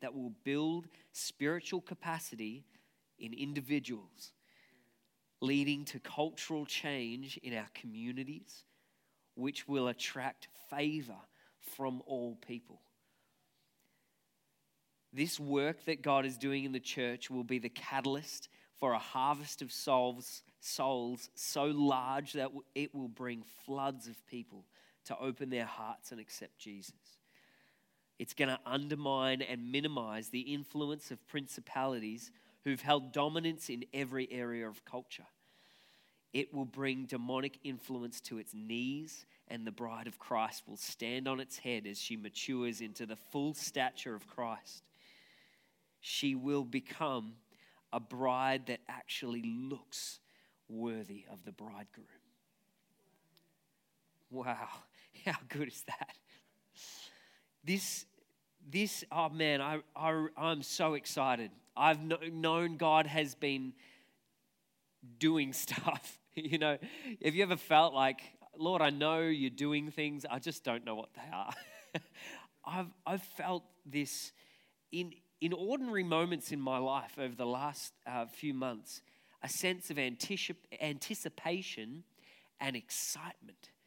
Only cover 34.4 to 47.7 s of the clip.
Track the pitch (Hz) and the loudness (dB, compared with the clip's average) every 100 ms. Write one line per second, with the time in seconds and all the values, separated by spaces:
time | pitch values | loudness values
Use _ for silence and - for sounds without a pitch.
34.4 | 120 117 113 101 - 123 127 - - _ | -2 -2 -4 -8 -10 -10 -10 -16 -16 _
35.4 | _ _ - - - _ _ _ _ 135 | _ _ -20 -20 -20 _ _ _ _ -2
36.4 | 139 143 131 135 135 131 131 127 120 131 | 0 -2 -4 -2 -2 0 -2 -4 -2 -2
37.4 | 135 - 139 127 - 127 120 - - 113 | -2 -6 -8 -8 -6 -4 -4 -8 -8 -8
38.4 | 104 107 110 117 127 143 156 - - - | -8 -10 -4 -2 0 -2 -6 -12 -16 -20
39.4 | - 117 110 107 117 117 113 - - 117 | -12 -8 -6 -4 -6 -6 -10 -10 0 2
40.4 | 110 - - 107 - - 117 127 135 131 | 2 -2 -12 -10 -8 -4 -2 0 0 -2
41.4 | 131 - 127 117 104 101 - 113 104 - | -4 -6 -2 -2 -2 -6 -6 -4 -6 -6
42.4 | - 127 123 110 113 104 113 110 - 147 | -2 0 0 -2 -6 -8 -8 -8 -6 -2
43.4 | 147 147 - 143 127 - 127 104 - - | 0 0 -2 2 2 0 -6 -6 -8 -4
44.4 | 117 107 - - _ _ - - - - | -4 -4 -10 -18 _ _ -20 -20 -20 -20
45.4 | _ _ _ _ _ _ - - 143 131 | _ _ _ _ _ _ -4 0 2 0
46.4 | 135 143 120 127 - - 156 127 110 113 | 2 0 0 -4 -4 -2 0 0 -4 -12
47.4 | _ - - | _ -20 -20